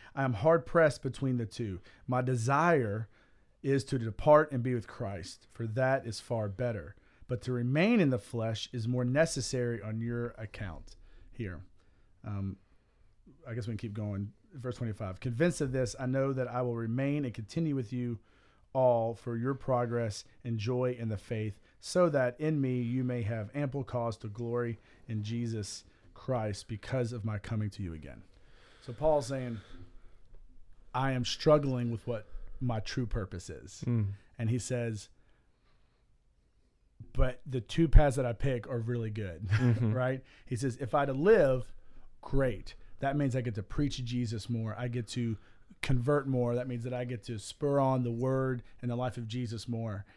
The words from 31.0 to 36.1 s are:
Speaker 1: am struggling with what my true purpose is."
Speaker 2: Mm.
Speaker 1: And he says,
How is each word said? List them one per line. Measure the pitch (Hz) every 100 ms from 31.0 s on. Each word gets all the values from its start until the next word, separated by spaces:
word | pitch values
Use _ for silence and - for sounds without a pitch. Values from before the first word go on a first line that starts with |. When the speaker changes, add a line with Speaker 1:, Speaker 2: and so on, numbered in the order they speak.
| 135
Speaker 1:
am | 131
struggling | 120 - 160 151 139 123 120
with | 117 -
what | 113 - - - -
my | 123 110
true | - - 117
purpose | - 95 90 -
is." | 78 - - -
Speaker 2:
Mm. | 117 104 101 - -
Speaker 1:
And | 113
he | 120
says, | - 123 117 110 - - _ _ _ _ _ _ _ _ _